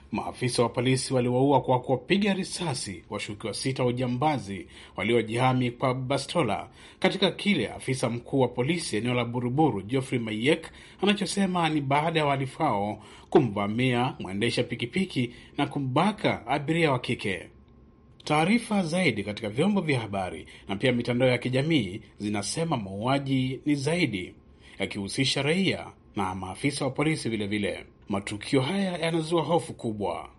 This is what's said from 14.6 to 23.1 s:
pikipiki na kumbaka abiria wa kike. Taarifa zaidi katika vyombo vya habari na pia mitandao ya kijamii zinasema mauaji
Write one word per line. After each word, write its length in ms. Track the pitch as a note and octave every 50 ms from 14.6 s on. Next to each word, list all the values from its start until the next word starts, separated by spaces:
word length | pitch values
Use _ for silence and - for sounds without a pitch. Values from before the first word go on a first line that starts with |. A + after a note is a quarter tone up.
| -
pikipiki 720 | - A#2+ A2+ A#2+ A#2 - F#3 F#3+ F3+ - C3+ A#2+ - - - - - - -
na 80 | C#3+
kumbaka 800 | C3 - D3 C#3 C3 B2 D3 F3 G#3 G#3 - - C#3 G#2 F#2 -
abiria 460 | A2+ C3+ D3 C#3+ C3 D#3+ E3+ E3 D3+ C3+
wa 60 | A#2+
kike. 500 | - - A#2 - - G#2+ F#2 E2 D#2 - - - - - - - - - - - - - - - -
Taarifa 580 | - D3+ D3+ D#3+ F3+ A3+ A#3 A3+ - G#3+ G3+ F3+
zaidi 420 | D#3 D#3 F#3 F#3 D#3 G#2+ G2+ F#2+
katika 240 | G#2 G2+ G2 A2 G#2
vyombo 320 | G#2+ B2+ D#3+ - - G2
vya 200 | E3+ D#3 C#3 B2
habari 460 | A2 G2+ G2+ G2 F#2 F2+ E2+ D#2+ D2+ - - - - -
na 80 | G2+
pia 160 | G2 - C3 B2
mitandao 360 | A#2+ A#2+ - A#2+ A#2+ C3 B2+
ya 100 | B2 A#2+
kijamii 640 | - C3 B2+ B2+ C#3 D#3+ E3 C#3 G#2 F2+ F#2 G#2+ - - - -
zinasema 580 | G#2 G#2 G#2 G#2 G2 - - D#3 E3 E3 D#3
mauaji 840 | B2 G2+ F#2+ G2 G2+ G#2+ B2+